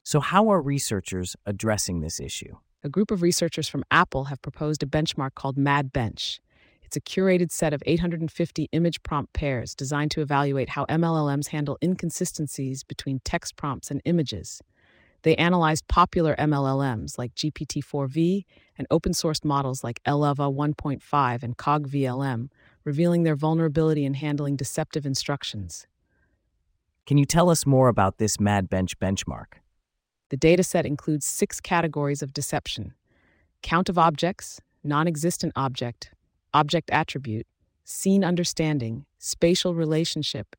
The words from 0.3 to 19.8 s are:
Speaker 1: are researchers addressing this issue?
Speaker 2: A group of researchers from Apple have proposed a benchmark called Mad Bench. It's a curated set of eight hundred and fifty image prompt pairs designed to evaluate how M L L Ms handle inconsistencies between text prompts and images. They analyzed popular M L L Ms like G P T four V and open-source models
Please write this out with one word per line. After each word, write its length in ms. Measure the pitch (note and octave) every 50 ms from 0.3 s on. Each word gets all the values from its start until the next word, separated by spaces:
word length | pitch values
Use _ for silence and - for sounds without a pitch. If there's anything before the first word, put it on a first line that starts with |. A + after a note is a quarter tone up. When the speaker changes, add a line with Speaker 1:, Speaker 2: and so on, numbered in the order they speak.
| E3+ F#3+ A3 A3
Speaker 1:
are 120 | G3+ F3+
researchers 760 | C#3 C#3 C#3+ C#3 - - A#2 F#2+ - - G2 F2+ F2+ F2+ - - -
addressing 560 | G2+ G2+ F#2 - A2 G#2+ G#2 - - F2+ E2+
this 180 | D2+ D#2+ - -
issue? 380 | - - - - - - - - _ _ _ _
Speaker 2:
A 60 | - D3
group 220 | C#3 F#3 G#3+ -
of 100 | A3 F#3
researchers 480 | E3+ F3 E3+ - F3 D#3+ - - D3+ -
from 160 | - C#3+ - -
Apple 340 | D3+ D#3+ F3+ - - C3+ C#3
have 160 | C#3 C#3+ -
proposed 420 | - C#3+ - - D#3 D3+ D3+ -
a 40 | D3+
benchmark 480 | C3+ - D3+ D#3 - - - C3+ C3+ -
called 240 | - - C#3 C3 C#3
Mad 340 | C#3 C#3 C#3+ D3 C#3+ C3
Bench. 480 | - C#3 A#2 G#2 E2 - - - - - _ _ _ _ _ _ _ _
It's 140 | _ - -
a 40 | D3
curated 500 | - - - G3 F#3+ F#3+ F#3 F3+ F3+ D#3+
set 240 | - - E3+ D#3 D3
of 80 | C#3+ -
eight 160 | - E3 E3+
hundred 200 | E3+ F3 E3+ E3
and 120 | D#3+ D#3
fifty 360 | - - F3 - - - D3+ -
image 300 | - D#3 E3+ E3+ D#3+ -
prompt 320 | - - D#3 D3 A#2+ - -
pairs 400 | - D#3 C#3+ C3 A#2 A2 G#2 -
designed 380 | - C#3 C3 D3+ C#3+ D3+ D3+
to 100 | - D#3+
evaluate 480 | D3+ C#3 D3 C#3 C#3+ C#3+ C#3 C3+ B2 -
how 140 | - D3 C#3
M 200 | - D3 E3 E3+
L 120 | E3 E3
L 180 | D#3+ D3+ C#3+ C#3
Ms 140 | C#3+ D3 -
handle 300 | - D3+ D3 C#3+ C3+ -
inconsistencies 1040 | C#3+ F3 F#3 - - E3 - - F3+ - - - D3+ C#3+ - - C3+ C3 C3+ C3+ -
between 360 | - - - - C#3+ C3+ B2+ -
text 320 | - - E3+ - - -
prompts 340 | - - D3 B2+ B2 - -
and 100 | C#3+ C#3 -
images. 580 | D3 F3 E3+ D3 - A#2 F2+ F2 - - - - _ _ _ _ _ _ _ _ _ _ _
They 120 | - D#3+ D#3+
analyzed 520 | - D#3+ F3 F3+ F3+ E3 D#3 D#3+ - - -
popular 480 | - F3+ F3+ - - F3+ E3 D#3 - -
M 140 | D3 D3+
L 140 | D3+ C#3+ C#3
L 300 | C3+ C3+ C#3 C#3 C3+ A#2+
Ms 220 | G#2+ - C#3+ - -
like 160 | B2 A#2+ -
G 160 | - - D#3
P 140 | - - D#3
T 160 | - - D3+
four 260 | C#3 - - D3 C#3
V 400 | C3 C3+ D#3+ E3 F3 F#3+ G3+ F#3 _ _ _ _ _ _ -
and 80 | C3+ -
open-source 520 | - E3 - - F3 - - E3 D#3 -
models 400 | - D3+ C#3+ C#3 C3+ C3 C3 C3+